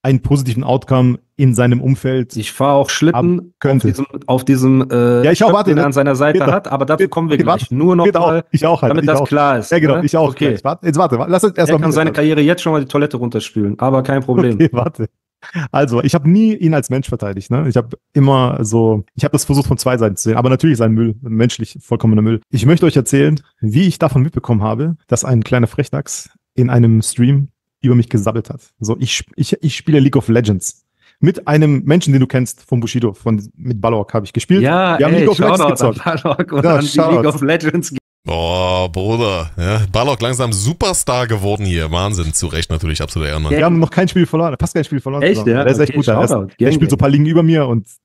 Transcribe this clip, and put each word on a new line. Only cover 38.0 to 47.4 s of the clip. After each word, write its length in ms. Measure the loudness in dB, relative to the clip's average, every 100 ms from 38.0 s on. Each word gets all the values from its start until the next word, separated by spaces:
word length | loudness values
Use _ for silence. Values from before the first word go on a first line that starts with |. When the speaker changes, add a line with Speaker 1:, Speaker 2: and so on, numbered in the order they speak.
| _ _ -8
Speaker 3:
Oh, 600 | -4 -2 -2 0 -2 -2
Bruder. 600 | -4 -4 -2 -2 -4 -6 -6
Ja, 240 | -4 -2 -2
Balrog 300 | -2 -2 -2
langsam 300 | -4 -4 -4
Superstar 760 | -2 -4 -2 -2 -2 -4 -4 -2
geworden 380 | -2 -2 -4 -2
hier. 240 | -2 -2
Wahnsinn, 420 | -4 -2 -4 -4
zu 140 | -6 -6
Recht 220 | -6 -6
natürlich, 320 | -4 -4 -6
absolute 280 | -6 -6 -6
Ehrenmann. 200 | -4 -2
Speaker 2:
Ja. 60 | 0
Speaker 1:
Wir 60 | 0
haben 140 | 0
noch 100 | 0
kein 180 | 0 -2
Spiel 180 | -2 -2
verloren, 300 | -2 -4 -4
fast 140 | -4
kein 100 | -4
Spiel 160 | -4 -6
verloren 240 | -6 -2
Speaker 2:
Echt, 120 | -2 0
Speaker 1:
zusammen. 160 | 0 0
Speaker 2:
ja? 80 |
Speaker 1:
Der 80 | 2
ist 60 | 2
echt 100 | 0
Speaker 2:
Okay, 60 | 0
Speaker 1:
gut, 100 | 0
der 140 | 0
ist, 80 | 0
Speaker 2:
Shoutout. 160 | -2 -4 _
Speaker 1:
der 60 | 0
Speaker 2:
Gang, 60 | 2
Speaker 1:
spielt 140 | 0
so 40 | 2
ein 20 |
Speaker 2:
gang. 20 |
Speaker 1:
paar 100 | 2
Ligen 160 | 2 2
über 160 | 2